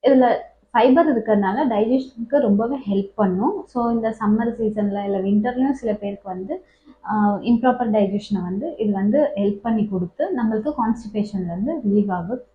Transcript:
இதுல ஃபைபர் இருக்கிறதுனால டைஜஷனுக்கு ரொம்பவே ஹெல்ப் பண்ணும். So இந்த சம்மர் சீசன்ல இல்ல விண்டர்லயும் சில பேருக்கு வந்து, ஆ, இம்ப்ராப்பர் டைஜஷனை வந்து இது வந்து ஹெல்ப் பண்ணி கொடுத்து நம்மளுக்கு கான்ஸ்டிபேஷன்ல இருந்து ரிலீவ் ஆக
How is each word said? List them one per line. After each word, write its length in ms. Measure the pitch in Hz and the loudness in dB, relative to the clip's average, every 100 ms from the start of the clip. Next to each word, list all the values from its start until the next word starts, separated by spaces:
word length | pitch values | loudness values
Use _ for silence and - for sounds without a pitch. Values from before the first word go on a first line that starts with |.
| 254 | 6
இதுல 280 | 262 165 - - _ _ | 6 4 2 -4 _ _
ஃபைபர் 400 | 240 247 254 320 | 2 4 6 4
இருக்கிறதுனால 420 | 240 220 214 190 214 294 | 2 2 2 2 0 0
டைஜஷனுக்கு 600 | 208 220 262 262 - 233 | 0 2 0 -2 -10 -2
ரொம்பவே 480 | 285 240 202 233 277 202 | 0 4 2 2 -4 -2
ஹெல்ப் 220 | 196 196 - | -2 -2 -2
பண்ணும். 480 | 196 180 247 403 - | 0 2 0 -2 -6
So 260 | 247 233 | -4 -2
இந்த 240 | 233 220 220 | 0 -2 -2
சம்மர் 200 | 214 214 | 0 2
சீசன்ல 640 | 233 220 220 214 208 196 | 0 -2 -4 0 -2 -2
இல்ல 160 | 202 196 | -2 -2
விண்டர்லயும் 520 | 190 208 240 247 262 | 2 2 0 0 0
சில 220 | 269 226 | 0 -2
பேருக்கு 360 | 208 202 202 196 | -4 -4 -8 -10
வந்து, 340 | 185 190 359 - _ _ - - | -10 -8 -10 -10 _ _ -20 -6
ஆ, 300 | 214 208 202 | 0 2 0
இம்ப்ராப்பர் 560 | - 233 254 247 233 | 0 2 2 0 0
டைஜஷனை 520 | 214 196 202 - 196 | 2 2 -2 -4 -4
வந்து 340 | 175 190 302 311 | -4 -6 -6 -4
இது 140 | 214 | -2
வந்து 400 | 196 202 262 294 202 | 0 2 2 2 0
ஹெல்ப் 260 | 202 202 | -2 -2
பண்ணி 260 | 233 220 208 | -2 -2 0
கொடுத்து 500 | 190 175 _ 392 311 | -2 -6 _ -4 -2
நம்மளுக்கு 160 | 226 | 0
கான்ஸ்டிபேஷன்ல 920 | 220 254 294 220 226 214 214 202 196 180 | -2 -4 -2 -2 -2 -4 -4 -4 -4 -4
இருந்து 360 | 175 233 330 | -4 -4 -2
ரிலீவ் 280 | 226 208 202 | 2 2 2
ஆக 280 | 180 170 254 - | -2 -4 -8 -10